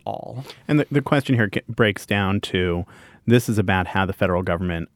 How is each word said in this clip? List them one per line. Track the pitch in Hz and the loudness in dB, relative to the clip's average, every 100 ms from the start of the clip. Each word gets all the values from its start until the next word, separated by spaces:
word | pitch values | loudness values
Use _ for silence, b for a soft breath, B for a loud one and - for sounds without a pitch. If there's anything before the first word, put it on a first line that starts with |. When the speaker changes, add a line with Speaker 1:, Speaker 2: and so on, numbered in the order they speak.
Speaker 1:
all. | - - - 123 139 B - | -12 -12 -12 -14 -16 B -2
Speaker 2:
And | 147 | 0
the, | - | 2
the | 143 | -2
question | - 143 - | 2 0 2
here | 120 104 | 2 2
ca-, | - - | -2 -6
breaks | 113 107 101 | 0 0 0
down | - 101 95 101 | -2 0 0 -2
to, | - 92 90 87 90 B B B | -2 -2 0 -2 -6 B B B
this | - 120 - | 2 2 4
is | 107 | 0
about | 98 95 - | 2 0 0
how | 95 | -2
the | 92 | -2
federal | - 92 87 | 0 0 2
government | 92 85 90 85 - | 0 -2 -2 -4 -8